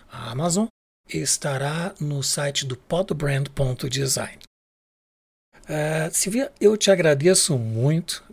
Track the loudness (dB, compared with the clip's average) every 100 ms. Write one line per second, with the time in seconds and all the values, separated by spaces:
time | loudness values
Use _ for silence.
0 | -20 -14 -10 -4 0 0 -2 -6 _ _
1 | _ -6 -2 -2 -2 -2 -2 -4 -6 -6
2 | -4 -4 -2 -2 -2 -4 -6 -8 _ -2
3 | 0 -2 -2 -2 -2 -2 -2 0 -4 -2
4 | -2 -2 -4 -12 -20 _ _ _ _ _
5 | _ _ _ _ _ -20 -8 -4 -2 -2
6 | -2 -2 -2 -2 -4 2 4 4 4 4
7 | 4 4 6 4 4 0 0 0 2 2
8 | -2 -10 -12